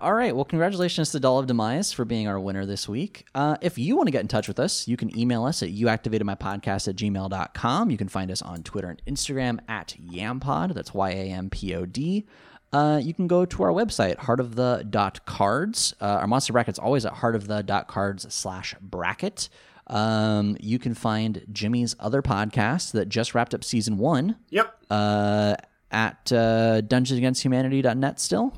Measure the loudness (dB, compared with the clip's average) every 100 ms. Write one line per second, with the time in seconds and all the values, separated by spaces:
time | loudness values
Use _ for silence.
0 | 0 2 2 0 0 2 2 2 0 0
1 | -2 2 4 4 4 2 2 0 -2 -2
2 | -2 0 0 -2 -2 -4 -4 -6 -4 -4
3 | -6 -10 -8 -2 0 0 -2 -2 0 2
4 | 2 2 0 0 0 -2 -2 -2 -2 -2
5 | -2 0 0 2 0 -2 -4 0 2 2
6 | 0 0 0 -4 -6 -6 -4 -2 -2 -2
7 | -2 -2 -4 -4 -6 -2 0 2 2 0
8 | -2 -4 -4 -6 -8 -12 -8 -8 -8 -8
9 | -8 -6 -4 -2 -2 -2 -6 -8 -8 -16
10 | -12 -8 -6 -6 -2 0 0 -4 -6 -2
11 | -2 -2 -4 -6 -6 -4 -4 -4 -4 -4
12 | -2 -2 -4 -14 -20 -20 _ 2 4 2
13 | 0 0 2 4 4 2 2 2 0 2
14 | 2 2 0 0 0 0 0 0 0 0
15 | 0 -2 -10 0 2 4 0 0 -2 0
16 | 0 2 2 2 2 2 2 0 0 2
17 | 0 -2 0 0 -2 -4 0 -2 -2 -2
18 | -2 -2 -8 -8 -6 -8 -10 -12 -10 -2
19 | -2 -2 -4 -6 -10 -12 -20 -20 -4 0
20 | 2 2 2 2 2 -2 -2 -2 -2 -2
21 | 0 0 0 -4 -8 -4 0 0 0 -2
22 | -2 0 2 0 0 2 2 0 0 -2
23 | 0 0 0 0 0 -2 -2 0 0 2
24 | 2 2 0 -4 _ 0 0 -2 -2 0
25 | 2 2 2 4 2 0 -6 _ _ 0
26 | 0 -2 0 2 4 4 4 4 2 2
27 | 2 2 2 0 2 2 2 2 2 2
28 | 0 -2 -2 0 0